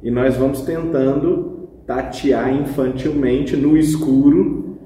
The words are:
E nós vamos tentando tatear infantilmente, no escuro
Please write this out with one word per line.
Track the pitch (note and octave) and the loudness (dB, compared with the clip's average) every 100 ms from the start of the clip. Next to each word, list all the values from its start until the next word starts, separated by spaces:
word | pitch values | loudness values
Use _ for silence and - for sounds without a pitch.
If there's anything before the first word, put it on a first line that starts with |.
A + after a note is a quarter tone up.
E | A#2 | -2
nós | B2 C3 B2 | 0 0 2
vamos | C3+ C#3+ | 0 -2
tentando | - E3 E3 C#3+ C3+ C#3+ E3 F3+ - - - - - | -6 -4 -2 0 0 0 0 -2 -4 -10 -16 -20 -8
tatear | B2 C3+ - C#3+ A#2 A#2+ | -6 -6 -4 0 0 2
infantilmente, | C3+ C#3 - B2+ C3 D#3 D3 C3 C3 C#3+ D3 | -2 -2 -2 -2 -2 -4 -2 0 0 0 0
no | C#3+ D#3 | 2 4
escuro | D#3 D#3 D3+ C3+ C#3+ D#3+ G3 - - - | 4 0 2 4 6 4 2 -2 -8 -12